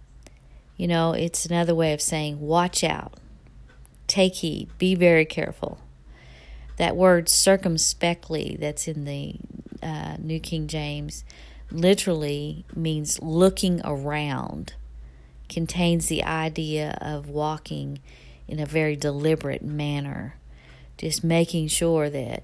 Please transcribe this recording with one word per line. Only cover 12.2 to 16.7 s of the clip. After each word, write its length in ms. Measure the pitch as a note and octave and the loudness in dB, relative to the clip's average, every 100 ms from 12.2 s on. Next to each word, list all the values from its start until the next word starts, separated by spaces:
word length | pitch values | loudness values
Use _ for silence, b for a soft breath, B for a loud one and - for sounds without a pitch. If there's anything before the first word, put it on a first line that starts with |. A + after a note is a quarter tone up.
| D3 D3 D3 D3+ - | 0 -2 -4 -8 -10
means 480 | - D#3+ D#3 D3+ - | -4 -2 0 -2 -4
looking 580 | D#3+ D#3+ F#3+ F#3+ F#3+ F3 | 0 6 6 6 2 0
around, 920 | - C#3+ C#3 D3+ D3 C3 - - - - - b b b b b - | -2 -4 -2 -2 -2 -4 -4 -8 -10 -12 -16 b b b b b -8
contains 600 | - E3 F3 F3 E3+ D#3+ | -4 -2 2 4 4 2
the 160 | E3 | -2
idea 720 | - D#3+ D#3+ D#3 D#3 | -2 -2 -2 -4 -2